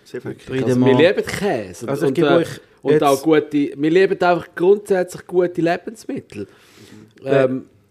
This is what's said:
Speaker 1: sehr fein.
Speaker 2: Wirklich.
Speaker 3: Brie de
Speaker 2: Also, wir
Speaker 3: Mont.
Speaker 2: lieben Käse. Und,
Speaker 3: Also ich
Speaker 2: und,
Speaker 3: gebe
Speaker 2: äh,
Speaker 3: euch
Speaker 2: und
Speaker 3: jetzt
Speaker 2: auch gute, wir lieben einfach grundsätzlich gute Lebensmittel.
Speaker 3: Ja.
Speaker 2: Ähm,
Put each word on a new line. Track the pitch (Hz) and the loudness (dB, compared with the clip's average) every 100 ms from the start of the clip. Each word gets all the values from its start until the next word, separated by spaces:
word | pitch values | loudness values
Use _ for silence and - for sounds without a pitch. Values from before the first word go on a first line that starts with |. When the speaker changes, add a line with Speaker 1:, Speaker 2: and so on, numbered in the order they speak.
Speaker 1:
sehr | _ 131 | _ -14
fein. | 127 | -12
Speaker 2:
Wirklich. | - - | -14 -10
Speaker 3:
Brie | 131 | -6
de | 127 | -2
Speaker 2:
Also, | 123 | 2
wir | 131 | 4
Speaker 3:
Mont. | 127 165 | 4 4
Speaker 2:
lieben | 208 - | 2 -4
Käse. | - 196 135 98 90 | -4 -4 -4 -8 -12
Und, | 117 | -8
Speaker 3:
Also | 139 | -4
ich | 139 | -2
Speaker 2:
und, | |
Speaker 3:
gebe | 135 147 | 0 2
Speaker 2:
äh, | 151 | 2
Speaker 3:
euch | 156 - _ _ | 0 -8 _ _
Speaker 2:
und | 139 | 0
Speaker 3:
jetzt | 151 | 2
Speaker 2:
auch | 147 139 | 2 0
gute, | 160 156 147 147 143 139 | 2 2 2 -2 -2 -2
wir | 151 | 0
lieben | 175 190 - | 2 2 0
einfach | 175 175 - | 0 0 -4
grundsätzlich | - 180 208 208 190 180 - - | -2 2 2 2 -2 -2 -8 -6
gute | 180 175 175 | 0 0 0
Lebensmittel. | 160 175 - 233 - 269 - 104 98 _ _ - - 107 110 _ | -2 -2 -6 -16 -12 -12 -12 -14 -14 _ _ -20 -20 -20 -20 _
Speaker 3:
Ja. | 135 139 | -2 2
Speaker 2:
Ähm, | 131 131 - _ _ | 2 0 -10 _ _